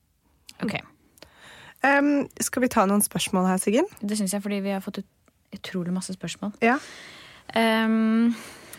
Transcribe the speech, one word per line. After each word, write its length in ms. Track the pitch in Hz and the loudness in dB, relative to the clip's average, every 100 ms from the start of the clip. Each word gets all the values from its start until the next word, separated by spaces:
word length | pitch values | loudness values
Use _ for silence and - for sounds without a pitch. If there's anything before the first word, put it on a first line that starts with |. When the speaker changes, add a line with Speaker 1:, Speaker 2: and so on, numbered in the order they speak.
| _ _ _ _ _ - | _ _ _ _ _ -10
Speaker 1:
Ok. 160 | 233 - - _ _ - - _ - - - - | -8 -8 -10 _ _ -20 -20 _ -20 -20 -20 -2
Speaker 2:
Em, 460 | 262 277 285 285 - - | 2 4 4 2 -2 -4
skal 220 | - - | -4 0
vi 60 | 247 | 0
ta 180 | 233 190 | 4 4
noen 160 | 202 | 4
spørsmål 440 | 202 190 - 190 185 | 2 -2 0 2 2
her, 120 | 185 | 2
Siggen? 280 | - 220 392 - | 2 2 0 -2
Speaker 1:
Det 120 | 208 214 | -6 -4
synes 140 | 196 | -2
jeg, 100 | 202 | -4
fordi 180 | 202 202 | -4 -4
vi 80 | 196 | -4
har 100 | 196 | -4
fått 180 | 190 196 | -6 -10
ut 80 | - _ _ _ _ | -12 _ _ _ _
utrolig 380 | - - 190 175 | -16 -8 -6 -4
masse 200 | 185 - | -4 -6
spørsmål. 380 | 185 170 - 202 - | -8 -10 -8 -8 0
Speaker 2:
Ja. 180 | 233 269 - - - - - - - | 2 2 -2 -18 -20 -20 -20 -20 -6
Speaker 1:
Em, 800 | - 226 220 220 220 220 226 233 226 - - - | 0 2 2 2 2 2 4 2 0 -8 -20 -20